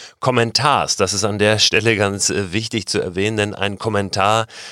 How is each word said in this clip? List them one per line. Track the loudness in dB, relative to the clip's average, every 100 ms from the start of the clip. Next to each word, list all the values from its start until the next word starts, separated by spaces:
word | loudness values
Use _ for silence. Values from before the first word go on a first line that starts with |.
| -20 -4
Kommentars. | 0 2 2 0 2 2 0 0
Das | 0
ist | 0
an | -2 2
der | 2 4
Stelle | 2 2 2 2
ganz, | 2 0 -2
äh, | -2 -2
wichtig | -4 -2 -4 -2
zu | -4
erwähnen, | -2 -2 0 0
denn | -2
ein | -2 -4 -2
Kommentar | -2 -2 -2 0 2 2 0 -8 -18